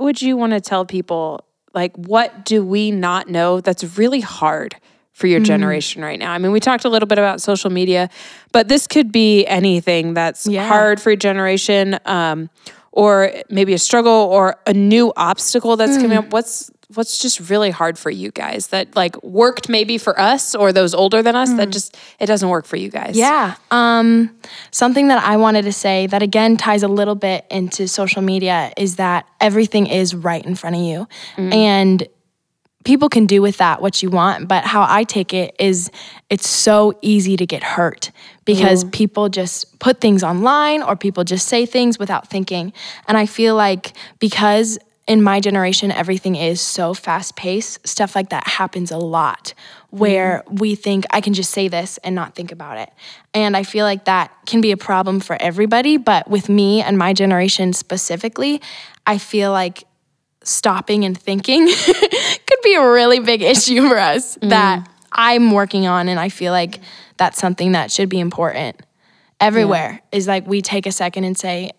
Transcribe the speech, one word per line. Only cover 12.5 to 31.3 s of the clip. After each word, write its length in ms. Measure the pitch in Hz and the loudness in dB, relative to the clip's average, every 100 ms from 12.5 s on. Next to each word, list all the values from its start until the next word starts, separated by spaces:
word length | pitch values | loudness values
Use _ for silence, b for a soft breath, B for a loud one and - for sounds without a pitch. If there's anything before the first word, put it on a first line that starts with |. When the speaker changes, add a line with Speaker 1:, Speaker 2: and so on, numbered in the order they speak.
| B B B B | B B B B
Speaker 1:
or 380 | - 208 196 196 - - | 2 4 4 2 -2 -6
maybe 240 | 196 196 | 0 2
a 40 | 180 | 0
struggle 500 | - 240 233 220 196 | 2 2 4 4 4
or 240 | 196 185 - - | 4 2 0 0
a 60 | |
new 400 | 202 202 226 233 - | 2 4 4 4 2
obstacle 600 | 175 196 - 240 233 220 | -2 -2 -2 -2 0 2
that's 200 | 220 277 | 2 2
coming 160 | 240 220 | 2 2
Speaker 2:
Mm. 20 | |
Speaker 1:
up. 140 | 214 | 0
What's, 380 | 220 233 - - _ _ | -4 -4 -8 -12 _ _
what's 240 | 214 226 - | -8 -6 -4
just 200 | 254 - 170 | -4 -6 -2
really 220 | 208 208 | 0 0
hard 260 | 170 165 165 | -2 -4 -4
for 140 | 156 | -8
you 220 | 190 202 | -8 -10
guys 360 | - - - - | -10 -8 -8 -6
that, 280 | 190 - 208 | -6 -2 -2
like, 260 | 175 - | -2 -4
worked 460 | - 190 247 247 - | -4 2 2 0 -2
maybe 280 | 226 208 226 | -2 -2 -2
for 220 | 214 190 | -2 2
us 380 | 196 269 - 208 | 2 2 -2 0
or 160 | 202 | 2
those 200 | 190 175 | 2 2
older 300 | 170 196 220 | 2 2 2
than 140 | 226 240 | 2 2
us 140 | 262 | 0
that 160 | 240 208 | 0 -2
Speaker 3:
Mm. 40 | |
Speaker 1:
just, 240 | 196 - B B - | -4 -10 B B -6
it 80 | 208 | -2
doesn't 220 | 208 185 | 0 0
work 180 | 170 - | -2 -4
for 80 | 175 | -8
you 120 | 196 | -8
guys? 240 | - - | -8 -4
Speaker 2:
Yeah. 400 | 220 254 302 202 - _ | 0 2 2 0 -6 _
Um, 600 | 240 233 233 233 233 226 - B B B | 0 2 4 4 4 2 -4 B B B
something 340 | - 247 262 277 | 0 2 4 4
that 160 | 247 | 4
I 120 | 202 214 | 2 2
wanted 300 | 220 214 202 | 4 2 0
to 60 | |
say 360 | 196 196 190 190 | -2 -2 0 0
that, 120 | 202 | 0
again, 360 | 208 220 226 226 | 0 2 2 2
ties 260 | 220 208 | 2 0
a 60 | 202 | 2
little 260 | 202 208 | 0 0
bit 300 | 202 196 185 - | -2 -2 -4 -6
into 380 | 190 180 - 185 | -6 -6 -6 -6
social 360 | - 190 196 | -4 -4 -2
media 500 | 190 190 185 175 139 - | -2 0 0 -2 -4 -4
is 200 | 196 180 | -4 -2
that 280 | 185 175 - - | -2 -2 -4 -2
everything 460 | 214 208 220 208 196 | 0 2 2 2 0
is 300 | 185 185 180 | 0 -2 -4
right 280 | 170 165 | -6 -6
in 120 | - 185 | -6 -8
front 180 | 170 | -6
of 80 | 175 | -4
you. 240 | 170 160 220 B B | -4 -6 -10 B B